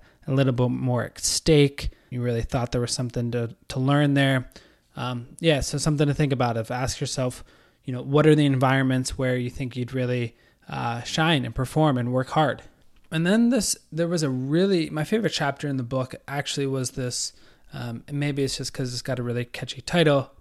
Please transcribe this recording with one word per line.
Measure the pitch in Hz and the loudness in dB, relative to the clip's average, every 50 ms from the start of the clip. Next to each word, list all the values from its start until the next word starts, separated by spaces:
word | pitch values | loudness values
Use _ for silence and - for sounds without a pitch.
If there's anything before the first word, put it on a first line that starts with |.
| - _ _ _ _ | -10 _ _ _ _
a | 143 | -2
little | 135 139 135 135 123 | 2 2 2 2 2
bit | 123 123 120 | 2 2 0
more | 127 127 131 127 123 117 107 | 0 0 0 0 0 0 -2
at | - - - | -4 -8 -6
stake, | - - - - - 170 156 147 143 139 143 - - - - _ _ _ | -4 -2 -2 0 4 4 6 6 6 4 2 -4 -8 -8 -8 _ _ _
you | 127 123 | -6 -4
really | 120 123 117 117 117 | -2 0 0 -2 -2
thought | - - 127 120 - | -2 -2 -2 -2 -2
there | - 123 | -2 -2
was | 120 - - | -2 -2 -2
something | - 127 117 - 123 120 117 | -4 -6 -4 -4 -4 -4 -2
to, | 117 120 117 113 - - _ - | -2 -4 -4 -6 -8 -14 _ -8
to | - 131 | -4 -2
learn | 131 139 143 147 147 143 139 | 2 2 4 4 4 4 4
there. | 139 139 135 135 127 123 - - - - _ _ _ _ _ _ | 4 4 4 2 0 -2 -6 -14 -20 -20 _ _ _ _ _ _
Um, | 135 123 127 123 120 120 - 151 - | -8 -6 -6 -6 -8 -10 -12 -10 0
yeah, | 165 165 151 135 | 2 2 2 2
so | - - - | 0 -2 -4
something | 139 - 160 151 143 151 | -2 0 0 2 2 2
to | 143 135 | 2 2
think | 151 151 131 | 2 0 0
about. | 139 127 127 120 113 | 2 0 0 0 0
If | 113 110 - | -2 -4 -4
ask | 123 120 135 - - - | -4 -4 -2 -4 -4 -4
yourself, | 143 - - 135 127 127 - - - - _ _ _ _ _ _ _ | -6 -4 -2 -2 -2 -4 -4 -8 -16 -20 _ _ _ _ _ _ _
you | 139 | -8
know, | 123 123 | -8 -6
what | 135 135 139 147 147 | -2 2 2 6 6
are | 156 151 | 8 6
the | 151 147 | 8 6
environments | 143 135 127 135 127 135 135 131 131 131 127 127 - - | 4 4 4 4 4 4 4 4 2 2 0 0 -2 -4
where | - 131 127 127 | -2 0 0 0
you | 127 123 123 | 0 -2 -4
think | - - 139 120 - | -6 -6 -8 -6 -6
you'd | 127 123 120 131 | -6 -6 -4 -2
really, | 131 127 123 123 123 120 113 - _ _ _ _ _ _ - | -2 -2 0 0 -2 -2 -4 -8 _ _ _ _ _ _ -10
uh, | - 131 127 117 117 120 | -8 -4 -4 -4 -4 -6
shine | - - - 170 160 165 165 135 120 | -6 -4 -2 0 2 2 2 2 0
and | 113 - | -2 -4
perform | - 131 - - 156 156 151 131 | -4 -6 -2 2 2 4 4 4
and | 123 120 123 127 | 2 0 0 0
work | 131 127 - | 0 -2 0
hard? | - 156 151 127 - - - - - _ _ - - - - - | 0 2 2 2 0 -4 -10 -20 -20 _ _ -20 -20 -20 -12 -6
And | 160 160 170 | -2 0 2
then | 180 208 233 233 233 | 4 4 4 4 4
this, | 269 220 190 - - - _ _ | 2 2 0 0 -4 -6 _ _
there | 156 156 170 | -4 -2 -2
was | 170 180 160 151 | 0 0 0 0
a | 135 | 0
really, | 127 127 131 139 151 170 190 202 190 170 156 147 | 0 -2 -2 0 2 2 4 4 2 2 0 -2
my | 147 151 147 | -4 -4 -2
favorite | - 214 226 208 160 - | 0 0 0 0 -2 -2
chapter | - 151 139 135 - 151 | 0 -2 -2 -2 -2 -4
in | 143 139 | -4 -2
the | 131 123 | -4 -4
book | 117 135 131 127 - - - - - | -2 -2 -4 -4 -4 -8 -14 -12 -8
actually | 139 147 143 - - 143 139 | -6 -6 -4 -4 -4 -2 -2
was | 135 135 131 127 123 | -2 -2 -2 -4 -4
this, | - 135 127 123 - - - - - - - - - _ - - - | -4 -4 -6 -4 -4 -6 -6 -8 -10 -16 -20 -20 -20 _ -20 -16 -12
um, | 135 120 120 117 117 - | -10 -8 -8 -8 -10 -10
and | - 147 | -8 -4
maybe | 143 143 143 139 143 | -4 -2 -2 0 -2
it's | 135 131 - | -2 -2 -2
just | - 131 - - | -6 -8 -8 -6
'cause | - 131 123 123 | -6 -6 -6 -6
it's | 123 | -8
got | - 139 127 123 | -6 -6 -4 -4
a | 120 | -4
really | 120 117 123 127 | -4 -4 -4 -4
catchy | - - - 131 - - 123 | -6 -8 -10 -10 -10 -10 -12
title, | - - - 175 160 151 143 139 127 - - - | -6 0 2 4 4 6 4 4 2 -2 -10 -20